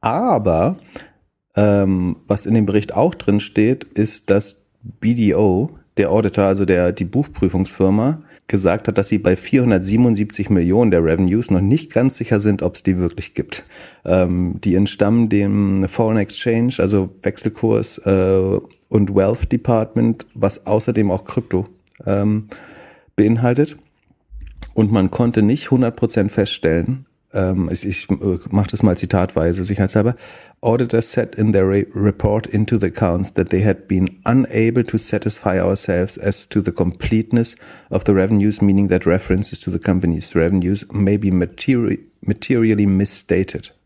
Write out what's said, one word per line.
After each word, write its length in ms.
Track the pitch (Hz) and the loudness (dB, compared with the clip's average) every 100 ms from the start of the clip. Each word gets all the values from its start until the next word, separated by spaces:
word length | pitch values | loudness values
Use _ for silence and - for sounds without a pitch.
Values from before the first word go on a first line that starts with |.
Aber, 760 | 110 131 247 147 101 80 104 185 - - - _ _ _ _ - | -2 -2 0 0 2 2 0 -2 -12 -20 -20 _ _ _ _ 0
ähm, 640 | 104 101 98 95 90 85 - | 2 4 2 0 -2 -4 -4
was 180 | 104 - | -4 0
in 80 | |
dem 120 | 113 101 | 0 2
Bericht 280 | 104 101 | 0 0
auch 220 | 98 156 175 | 0 0 0
drin 240 | - 104 | -2 -2
steht, 420 | - - 107 131 | 0 0 0 0
ist, 480 | - - 107 - - | -6 -2 -2 -4 0
dass 320 | 101 - - _ _ 104 - | 0 0 -14 _ _ -20 -6
B 140 | 110 | -2
D 200 | 120 107 | 2 2
O, 360 | - 104 92 147 - _ - | 2 2 2 -2 -8 _ -2
der 160 | 101 | 2
Auditor, 320 | 101 95 - | 2 0 0
also 200 | 98 95 | 0 2
der, 280 | 95 90 87 | 2 2 2
die 120 | 90 | -2
Buchprüfungsfirma, 1200 | 95 123 143 - 92 92 95 - 95 104 127 160 - - _ | -4 -2 -4 -2 -2 0 -4 0 2 2 0 -2 -10 -20 _
gesagt 400 | 101 92 101 - | 0 0 0 0
hat, 100 | 98 | -2
dass 120 | 98 | 0
sie 100 | 104 | 0
bei 180 | 101 95 | 0 -2
vierhundertsiebenundsiebzig 1120 | - 139 120 98 95 113 123 104 104 - 98 | 0 2 2 2 0 2 2 2 -2 -6 0
Millionen 420 | 95 85 101 117 | 2 2 2 4
der 120 | 90 | 4
Revenues 460 | 82 85 92 104 120 | 2 2 2 0 0
noch 100 | 92 | 0
nicht 320 | 98 151 160 | 2 0 0
ganz 220 | 117 131 | 0 0
sicher 240 | - - 107 | -2 -2 0
sind, 240 | 104 98 | 0 0
ob's 220 | 90 - | -2 -4
die 140 | - 90 | -2 0
wirklich 360 | 87 - - | -2 -4 -12
gibt. 300 | - - - - - - - | -10 -10 -10 -16 -20 -20 -14
Ähm, 560 | - 92 90 90 90 90 | 0 2 2 0 -2 -2
die 140 | 104 90 | 0 2
entstammen 520 | 101 - 104 117 113 | 0 0 2 2 2
dem 600 | 104 101 101 98 98 95 | 2 2 0 0 0 -2
Foreign 300 | - 110 110 | 0 0 0
Exchange, 560 | 101 - 123 117 120 - | -2 -4 -2 0 -2 0
also 320 | 98 104 92 - | 0 0 -2 -4
Wechselkurs, 760 | 101 - 110 - 113 110 107 - | -8 -4 -8 -4 -2 0 -2 -6
äh, 600 | - 95 95 95 95 98 - - _ | -2 0 2 2 0 -2 -6 -20 _
und 280 | 107 98 98 | 0 2 2
Wealth 340 | 98 117 - | 0 0 -2
Department, 760 | 117 - 117 110 - 117 113 - | -2 0 0 0 0 0 -2 -8
was 320 | - 104 - | -2 -2 -2
außerdem 460 | - 107 - 110 101 | -2 -2 0 0 0
auch 140 | 95 | -2
Krypto, 420 | - - 117 92 104 _ _ _ - | -4 -6 -2 -4 -4 _ _ _ -4
ähm, 380 | 98 104 107 107 - - - - - _ - | 0 0 -2 -4 -18 -20 -20 -20 -20 _ 0
beinhaltet. 600 | 104 113 120 123 151 - _ _ _ _ _ - - - - | 2 4 2 2 0 -2 _ _ _ _ _ -18 -18 -18 -6
Und 180 | - 107 | 0 2
man 180 | 107 95 | 2 0
konnte 320 | - 120 110 | 0 0 2
nicht 300 | 104 143 - | 2 0 0
hundert 240 | 131 82 - | 0 0 -2
Prozent 340 | 117 - 101 | -4 0 -2
feststellen, 760 | - 98 - 85 82 95 131 131 _ _ | 0 -2 -2 -2 0 -2 -6 -10 _ _
ähm, 340 | - 92 92 82 | -2 -2 0 -2
ich, 160 | 90 98 | -4 -6
ich, 240 | 92 - | -8 -4
äh, 280 | 101 101 87 - | -4 -2 -4 -2
mach 180 | 98 104 | -2 -2
das 140 | 110 | 2
mal 140 | 104 90 | 2 2
zitatweise, 680 | 92 98 90 - 80 90 | 0 0 0 0 0 -2
sicherheitshalber. 540 | 95 101 95 107 107 123 - - - _ | -4 -2 0 2 0 -2 -12 -20 -20 _
"Auditors 500 | 117 120 120 113 - | -2 0 0 0 0
said 220 | - 113 | -4 -4
in 180 | - 107 | -2 2
their 160 | 101 95 | 2 2
re-, 180 | 98 - | 2 -2
report 520 | - 101 101 104 107 - | 0 0 2 0 0 -2
into 320 | 104 107 117 | -2 0 0
the 80 | 101 | -2
accounts 480 | - 92 87 95 | 0 0 0 -2
that 160 | - 90 | -4 0
they 120 | 90 | 2
had 240 | 104 92 - | 2 0 -2
been 220 | 95 92 - | 0 0 -2
unable 580 | - 123 127 110 113 120 | 0 0 2 0 2 0
to 140 | 117 113 | -2 -4
satisfy 640 | - 104 107 - 104 92 | -4 -4 -4 -4 -2 0
ourselves 580 | 90 98 - 87 92 - | 0 -2 -2 -2 -2 -4
as 300 | 98 101 - | -6 -6 -4
to 140 | 107 | -2
the 100 | 92 | -2
completeness 840 | - 90 - - 110 113 120 117 - - - _ | -2 -4 -4 -2 -2 0 -2 -2 -6 -20 -20 _
of 140 | 95 - | -4 0
the 60 | |
revenues, 500 | 98 95 110 104 104 | 2 2 2 0 2
meaning 260 | 101 98 101 | 2 2 2
that 180 | 90 - | 0 2
references 540 | 92 - 92 104 - | -2 0 -2 -2 -8
to 100 | - | -8
the 80 | 87 | -4
company's 560 | - 92 87 80 - | 0 0 0 -2 -2
revenues 520 | 82 82 95 87 101 - | 0 0 0 0 -4 -6
may 280 | 104 98 104 | -2 0 0
be 120 | 101 | 0
materi-, 680 | 90 87 - - 127 113 - - _ | 0 -2 -4 -2 0 0 -4 -8 _
materially 640 | - 104 - 123 113 104 101 | -6 -6 -2 2 2 2 2
misstated." 880 | 95 98 - - 92 95 - - _ | 2 0 -4 -4 -2 -2 -6 -14 _